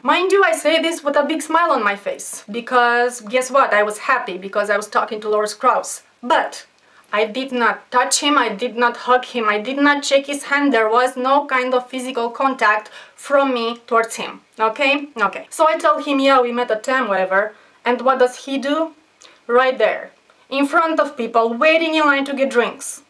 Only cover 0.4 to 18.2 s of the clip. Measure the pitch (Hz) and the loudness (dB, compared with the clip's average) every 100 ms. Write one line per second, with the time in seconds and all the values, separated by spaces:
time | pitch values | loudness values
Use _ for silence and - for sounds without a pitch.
0.4 | 359 320 294 320 330 330 277 - 269 320 | 4 2 0 0 0 -4 -2 0 0 -4
1.4 | - 320 330 262 202 202 - 143 - - | 0 0 2 2 0 -2 -6 -10 -12 -14
2.4 | - 233 233 247 240 240 247 233 214 247 | -10 -12 -2 2 4 2 0 -2 -4 -2
3.4 | 247 269 220 208 208 - - 254 - 180 | 2 2 2 2 0 -2 -2 -2 -2 -8
4.4 | 196 208 208 202 208 226 220 214 214 214 | -6 -4 -2 -2 -2 -4 -4 -6 -2 0
5.4 | 208 - 254 269 - - - _ 240 311 | -2 0 0 0 -4 -12 -16 _ 0 0
6.4 | - - - _ _ _ _ 208 214 254 | 0 -10 -20 _ _ _ _ -2 -2 -4
7.4 | 262 247 220 190 - 269 277 - 294 285 | -6 0 0 -2 -2 0 0 0 2 2
8.4 | 226 196 247 220 247 240 - 254 - 247 | 0 -2 -6 0 0 0 0 0 0 -4
9.4 | 214 208 208 277 285 285 - 277 277 285 | -2 -2 -4 0 2 2 2 0 0 -6
10.4 | - 285 285 226 220 233 254 262 254 285 | -2 0 2 2 2 2 2 0 0 0
11.4 | 285 262 254 254 247 262 247 240 233 233 | 2 -2 0 -2 -2 -8 -6 -4 -4 -2
12.4 | 277 254 214 214 - - - - - 285 | -2 2 2 2 -4 -16 -20 -20 0 2
13.4 | 277 247 226 233 - 226 226 - - - | 2 0 -4 -6 0 0 0 -6 -10 -14
14.4 | _ - 220 220 277 285 - 226 196 - | _ -2 -2 0 0 0 -4 -4 -4 -4
15.4 | - - 311 320 320 311 294 277 269 269 | -10 0 2 4 2 2 0 2 4 4
16.4 | 240 240 240 220 - 262 214 190 185 190 | 2 -2 -2 -2 0 -2 0 0 2 0
17.4 | 214 - _ _ 233 240 247 254 | 0 -6 _ _ -4 0 0 2